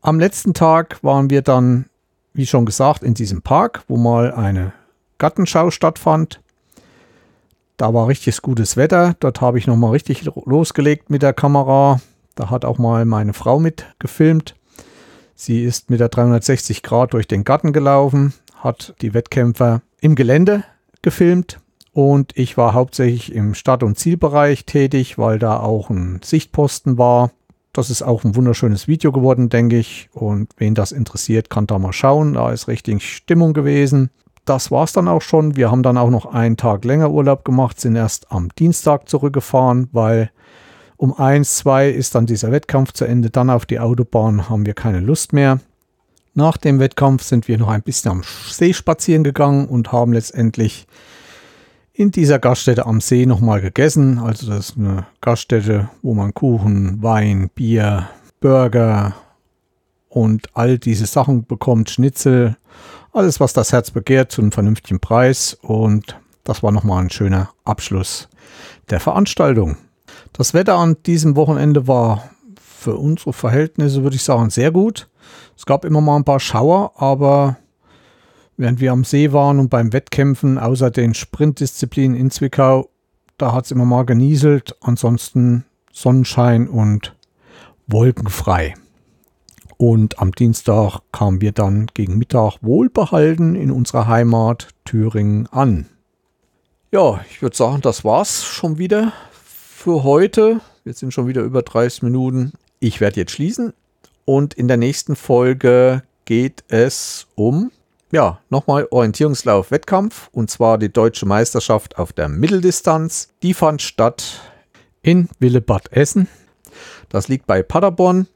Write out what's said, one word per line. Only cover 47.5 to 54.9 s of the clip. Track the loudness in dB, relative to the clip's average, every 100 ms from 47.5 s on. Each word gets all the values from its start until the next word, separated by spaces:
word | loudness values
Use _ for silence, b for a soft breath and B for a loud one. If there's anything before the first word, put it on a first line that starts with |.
| -2
noch | 0
ein | -2
bisschen | -4 -6 -4
am | -4
See | -6 -14 -16 0 0
spazieren | 0 -2 -4 0 2
gegangen | 2 0 0 2 0
und | -2 -2
haben | 0 2
letztendlich | 0 -2 -2 -2 0 -4 -4 -20 B B B B B B B B B B
in | -2 0
dieser | 2 2 2
Gaststätte | 2 0 2 0 0
am | -2
See | 0 2 4
nochmal | 2 2 0
gegessen. | -2 0 0 2 2 2
Also | -2 -6 -6
das | -8 -8
ist | -4
eine | -2